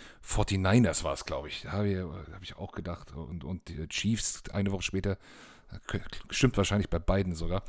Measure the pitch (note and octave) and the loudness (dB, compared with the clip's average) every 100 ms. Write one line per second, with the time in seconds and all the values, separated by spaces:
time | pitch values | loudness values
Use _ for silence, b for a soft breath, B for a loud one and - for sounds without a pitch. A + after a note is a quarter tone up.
0 | B B - A2 G2+ G2 F#2 A#2 G2 - | B B 0 2 4 4 8 8 8 4
1 | D#2 C#2+ - C#2 D2+ - - G2+ G2+ F#2+ | 0 -2 -4 -6 -6 -10 -6 0 0 0
2 | F2 F2 - - - - G2 - E2+ E2+ | -2 -8 -12 -14 -14 -10 -10 -8 -8 -10
3 | - - D#2 E2+ - F2+ - E2+ E2+ - | -10 -12 -8 -8 -6 -8 -8 -8 -6 -2
4 | G2+ A2+ - - - G#2 G2 F#2+ - F#2+ | 0 0 0 -4 -4 -2 0 0 -2 0
5 | G2+ F#2 B B B B B - - - | 0 -2 B B B B B -12 -4 -4
6 | - - - - B2 - F#2+ G2+ - E2 | -4 -10 -6 4 4 6 4 2 2 0
7 | - F#2+ F#2 D#2+ E2+ F#2 | 2 2 2 -2 -2 -2